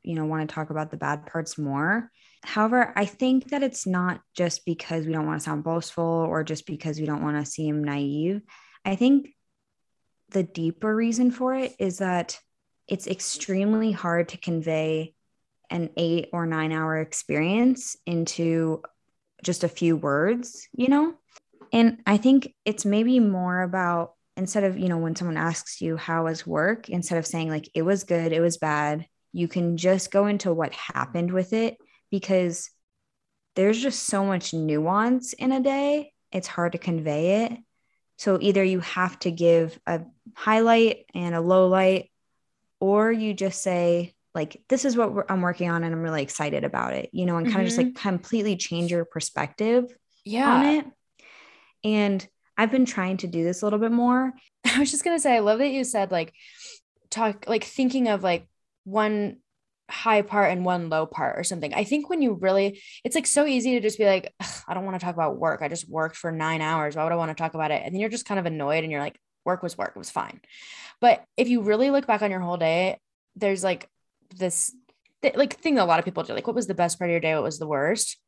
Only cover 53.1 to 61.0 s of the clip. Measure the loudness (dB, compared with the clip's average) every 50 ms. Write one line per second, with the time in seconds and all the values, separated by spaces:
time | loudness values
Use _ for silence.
53.1 | -2 -4 -4 -4 -2 0 0 0 -2 0 0 0 0 2 0 2 2 2 4 4
54.1 | 4 2 2 -2 -4 -10 _ _ _ _ -2 0 2 2 2 2 0 -2 0 0
55.1 | 0 2 2 4 4 4 4 4 4 4 2 0 0 -2 -4 -2 0 -2 -2 0
56.1 | 0 -2 -2 -4 _ _ -20 -20 -20 -20 -20 -20 -20 -20 _ _ _ _ _ _
57.1 | -4 -2 0 0 -2 -4 -4 -2 -2 -2 -2 -6 -2 0 0 2 2 2 2 2
58.1 | 0 0 2 0 0 0 -4 _ _ _ _ _ _ _ _ -4 -2 0 0 0
59.1 | 0 -2 -2 -4 -6 -12 _ _ _ _ _ _ _ _ _ -14 -12 -4 0 2
60.1 | 4 2 2 2 2 2 2 2 2 0 0 0 0 -2 -2 -2 -2 -2